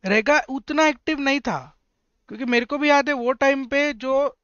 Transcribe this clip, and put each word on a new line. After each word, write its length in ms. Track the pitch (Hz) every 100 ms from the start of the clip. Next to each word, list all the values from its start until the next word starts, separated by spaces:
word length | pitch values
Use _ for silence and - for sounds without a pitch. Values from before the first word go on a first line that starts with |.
| 190
रेगा 360 | 214 220 302 -
उतना 380 | 262 - 302 311
एक्टिव 320 | 294 - 311
नहीं 200 | 269 277
था, 380 | 226 156 151 _ _ _ _ _ _
क्योंकि 180 | 214 247
मेरे 200 | 240 240
को 120 | 285
भी 120 | 294
याद 180 | 285 277
है 80 | 285
वो 160 | 240
टाइम 340 | 269 277 277 254
पे 280 | 277 294
जो 440 | 233 254 269 285 -